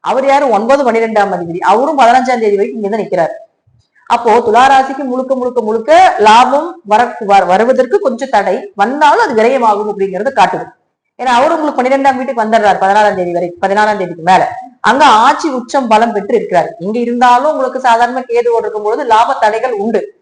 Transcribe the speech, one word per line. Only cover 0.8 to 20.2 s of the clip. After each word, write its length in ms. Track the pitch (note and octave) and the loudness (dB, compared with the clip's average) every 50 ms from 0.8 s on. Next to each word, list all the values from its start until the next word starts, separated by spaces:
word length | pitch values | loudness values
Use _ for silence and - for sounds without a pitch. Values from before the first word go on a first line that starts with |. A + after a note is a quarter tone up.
| C#4+ | 2
பன்னிரெண்டாம் 480 | B3 A3 A3+ A3+ A3+ A3 G#3+ G3+ G3 F#3 | 0 0 0 -2 0 0 0 0 0 -2
அதிபதி. 240 | F3+ F3 E3+ E3 F3+ - E3+ | -6 -6 -8 -8 -4 0 0
அவரும் 280 | G3 A3 C4 D4 D#4+ C4+ | 2 2 2 0 0 2
பதினஞ்சாம் 420 | B3+ A3+ A#3+ C4 B3 B3 B3+ A#3 A3 | 2 4 4 2 2 0 -2 0 0
தேதி 160 | G#3+ G3+ G3 | 0 0 0
வரைக்கும் 200 | G3+ A#3+ - A#3 | -2 -2 -4 -6
இங்கதான் 240 | G#3 G3 G#3 A3 G3 | -6 -4 -4 -4 -6
நிக்கிறார். 300 | - - F3+ E3 D#3 - - - _ _ _ _ _ _ _ _ _ _ _ _ | -4 -2 -2 -2 -2 -4 -10 -16 _ _ _ _ _ _ _ _ _ _ _ _
அப்போ 240 | _ B3 A#3 - A#3 G#3+ D4 | _ -4 -2 2 2 2 2
துலா 240 | A#3 A3 G#3 A3+ C4 | 2 2 2 4 4
ராசிக்கு 380 | C4+ C#4 C4+ C4 C4 C4+ C#4 C#4+ | 6 4 4 2 0 -4 -8 -6
முழுக்க, 280 | B3+ B3 B3+ C4 B3+ C4+ | -6 -4 -6 -4 -4 -4
முழுக்க, 240 | B3+ A#3+ B3+ B3 B3+ A3 | -4 -4 -4 -4 -4 -4
முழுக்க 280 | G#3+ A3 A3+ A3 C#4 D#4 E4+ F#4 - - - | -2 -4 -4 0 2 4 4 6 4 2 2
லாபம் 500 | G#3 G#3+ G#3+ A#3 B3+ B3 C4+ C#4+ D#4 F4 E4+ - _ | 2 4 6 6 4 4 2 -2 -2 -4 -10 -14 _
வர-, 320 | G3+ G#3 A3 A#3+ A#3+ - - | -2 0 0 0 -2 -4 -10
வ-, 260 | A#3 F#3+ G3+ G3 F#3 | -2 2 2 2 4
வருவதற்கு 500 | F3 F3+ F#3+ A3 A#3+ C4 A3+ C4 B3+ E4 G4 | 2 0 0 2 2 2 0 0 0 0 -2
கொஞ்சம் 340 | G4+ - A#3 A#3 C#4 C4 C4+ | 0 -2 -4 -4 -8 -2 -2
தடை 240 | G#3 G3 F#3+ F#3 A3+ A3 - _ | -2 0 0 -4 -4 -6 -10 _
வந்தாலும் 500 | G3+ G3+ A3+ C4 D4 D#4 D4 D#4 G#4 A#4 | -2 -2 -2 0 2 2 2 4 4 2
அது 100 | E4 C4 | 0 0
விரயமாகும் 560 | G#3+ A3 A#3+ C4+ C4+ A#3+ A3 G#3 G3+ G#3 G#3 | 2 2 2 2 2 2 0 0 0 -2 -6
அப்படிங்கறது 400 | G3+ F#3+ G3 G3 F#3 F3+ G#3 C4+ C4 | -4 -4 -4 -4 -4 -4 -4 -4 0
காட்டுது. 300 | A3+ G3 F3 F3 E3+ - - - _ _ _ _ _ _ _ _ _ | 2 2 2 0 -6 -10 -12 -16 _ _ _ _ _ _ _ _ _
ஏன்னா 140 | B3 B3+ B3 | -4 -2 0
அவர் 180 | A#3+ C4 D#4 E4+ | 2 2 0 0
உங்களுக்கு 240 | D#4+ D4+ D4+ C#4 - | -2 -2 -4 -2 -2
பன்னிரெண்டாம் 400 | B3 B3+ C4+ C#4 C4+ C4+ C4 B3 | 0 0 0 2 2 0 0 0
வீட்டுக்கு 240 | B3+ B3 C4+ A#3+ A3 | -4 -6 -4 -4 -2
வந்துடுறாரு 340 | G#3+ A3 A3+ G#3 G#3 F#3 - F#3 | 0 0 0 2 2 0 0 0
பதினாலாம் 360 | F#3+ G3 G#3 G#3+ G#3 G3+ F#3 | 0 2 2 2 2 0 -2
தேதி 140 | F3+ F3 F3 | -4 -4 -4
வரை, 160 | F3 F3+ F3 F3 - | -4 -4 -6 -6 -4
பதினாலாம் 400 | - F#3+ G3 G#3 G#3+ G#3+ G#3+ G3+ | -4 -2 0 2 2 0 0 -2
தேதிக்கு 240 | F#3+ E3+ F#3 E3+ D#3+ F3 | -4 -8 -8 -6 0 2
மேல 120 | F#3 F3 D3+ - - - - - - _ | 2 2 2 0 -6 -10 -14 -16 -20 _
அங்க 240 | _ G3+ A3+ C4+ - - A3+ G#3+ A3+ | _ -2 2 4 4 4 4 4 4
ஆட்சி 240 | C4 D4+ - - E4 | 2 2 0 -2 -4
உச்சம் 400 | C4 B3+ A#3+ - - C#4+ C4 A#3 A3 | -4 -6 -8 -4 -4 -4 0 2 2
பலம் 200 | G#3+ A3+ A#3 G#3+ | 2 2 2 -2
பெற்று 220 | G#3 F#3+ - B3 G#3+ | -4 -4 -2 -2 -2
இருக்கிறார். 320 | F#3+ - F#3 F3 D#3 D#3 - - | -2 0 -2 -2 -2 -2 -6 -10
இங்க 180 | E3 F#3+ A3 A#3+ | -8 -6 -4 -4
இருந்தாலும் 520 | A#3+ A#3 A#3+ A#3+ B3 B3 A#3+ B3 C4+ D4+ D#4 | -4 -4 -2 0 2 4 4 4 2 0 -2
உங்களுக்கு 280 | C#4 C4 B3 B3+ B3+ | -2 -4 -4 -6 -2
சாதாரண 400 | B3+ B3 A#3 A3+ A#3+ A#3+ B3 C4 | 0 2 2 2 2 0 -2 -6
கேதுவோடு 440 | B3+ - A3+ A#3 A#3+ A#3+ A#3 A3+ G#3+ | -8 -4 -2 -2 0 0 0 0 -2
இருக்கும் 220 | G#3 G#3 G#3+ G#3 | -4 -8 -4 -4
பொழுது 160 | G#3 A3 C#4 D4 | -4 -4 -4 -2
லாப 320 | A#3+ A3 G#3+ A#3 A#3 C4+ B3+ - | 0 2 2 2 0 0 0 0
தடைகள் 320 | G#3+ G#3 A3+ A3+ B3+ A#3+ G3+ G3 | -2 -2 -2 -4 -4 -4 -4 -4
உண்டு. 180 | A3+ A3+ G3 - - - _ | -2 -2 -4 -4 -6 -14 _